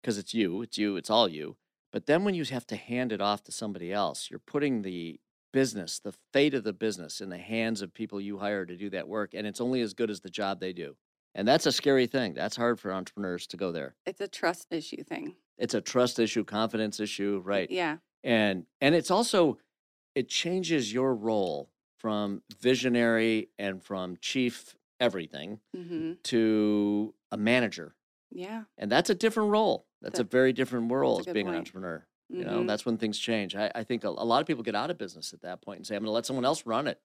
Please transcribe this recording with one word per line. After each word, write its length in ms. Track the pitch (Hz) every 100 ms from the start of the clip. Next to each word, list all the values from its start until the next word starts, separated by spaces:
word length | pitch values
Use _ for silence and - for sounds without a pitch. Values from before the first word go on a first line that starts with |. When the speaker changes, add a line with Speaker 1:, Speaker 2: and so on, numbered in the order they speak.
Speaker 1:
'cause 140 | - 101
it's 160 | 95
you, 280 | 113 98 90
it's 160 | 117 -
you, 180 | 104 95
it's 120 | 80
all 180 | 110 107
you. 260 | 76 76 - _ _ _
But 140 | - -
then 160 | 156
when 100 | 202 180
you 80 | 143
have 200 | 131 -
to 80 | 101
hand 360 | - 120 127
it 80 | 104
off 220 | 101 104
to 80 | -
somebody 400 | - 110 92 87
else, 360 | 101 90 67 -
you're 100 | -
putting 420 | - 147 147 120
the 380 | 95 90 85 - _ _ _
business, 460 | 135 131 110 82 -
the 140 | 104 - _
fate 200 | 135 147 135
of 80 | 107
the 80 |
business 480 | 92 110 92 80 -
in 80 | 98
the 80 | 90
hands 440 | 95 113 113 110
of 120 | 98
people 260 | - 110 101
you 200 | 101 98
hire 260 | 101 104 90
to 100 | 90
do 140 | 101
that 180 | 92 80
work. 260 | 107 101
And 120 | 92 107
it's 140 | -
only 180 | 123 131
as 120 | 113
good 160 | - 113
as 100 | 101
the 80 | 92
job 300 | 87 98 95
they 140 | 92
do. 220 | 87 76 73 _ _ _ -
And 120 | 104
that's 180 | 151 160
a 60 |
scary 340 | - 143 135 123
thing. 260 | 135 110
That's 220 | 65 95 -
hard 220 | 120 113
for 120 | 101
entrepreneurs 560 | 95 90 - 98 87 -
to 100 | 87
go 140 | 95
there. 240 | 82 69 _ -
Speaker 2:
It's 140 | 185
a 60 | 196
trust 400 | - 170 175 -
issue 320 | 165 147 -
thing. 320 | - - 381 370 _ -
Speaker 1:
It's 160 | 120
a 80 | 110
trust 380 | - 127 123 -
issue, 240 | 110 120
confidence 560 | 101 104 110 110 107 101
issue, 420 | 104 - 101 101 90
right? 240 | 101 90
Speaker 2:
Yeah. 260 | 180 170 156 _ _
Speaker 1:
And, 420 | 135 113 104 92 85 _
and 120 | 139 165
it's 140 | -
also, 460 | 185 233 202 160 - _ _ _ _ _ -
it 120 | 127
changes 640 | - 170 185 170 160 110
your 240 | 117 131 120
role 540 | 110 110 92 73 69 _ _ _
from 440 | 113 107 101 101 _ -
visionary 920 | 120 127 127 120 117 113 113 110 - -
and 220 | 101 95
from 360 | - 98 92 90
chief 540 | - 131 123 - - - _ _
everything 600 | 120 95 78 69 80 110 _ 185
Speaker 2:
Mm-hmm. 380 | 175 165 160 175
Speaker 1:
to 920 | - 120 110 110 107 104 104 104 107 - _
a 60 | 104
manager. 580 | 107 123 117 90 78 _ _ _ _
Speaker 2:
Yeah. 320 | 175 185 226 214 _
Speaker 1:
And 140 | 107
that's 180 | 123 175
a 60 | 185
different 360 | 226 220 208
role. 340 | 208 214 - _ _
That's 160 | - -
Speaker 2:
That, 100 | 110
Speaker 1:
a 20 |
very 220 | 127 131
different 380 | 127 131 123 117
role 240 | 131 139 110
Speaker 2:
that's 100 | -
a 20 |
Speaker 1:
as 40 |
Speaker 2:
good 0 | 165
Speaker 1:
being 120 | 92
an 60 |
Speaker 2:
point. 60 | 85
Speaker 1:
entrepreneur. 460 | - 92 90 80 _ _ _
You 140 | 180
know, 140 | 98 104
Speaker 2:
Mm-hmm. 100 | 120
Speaker 1:
that's 180 | 104 -
when 120 | 113
things 200 | 110 104
change. 380 | - 110 98 95
I, 160 | 107
I 100 | -
think 200 | 117 120
a, 60 | 101
a 160 | 80 117
lot 160 | 120
of 60 | 160
people 160 | 139
get 120 | 117 104
out 140 | 143
of 60 | 175
business 360 | 95 80 -
at 80 | 85
that 180 | 87 92
point 160 | - 92
and 100 | -
say, 80 | 104
"I'm 60 |
gonna 80 | 110
let 140 | 110 117
someone 180 | 139 127
else 200 | 160 117
run 220 | 113 143
it." 120 | -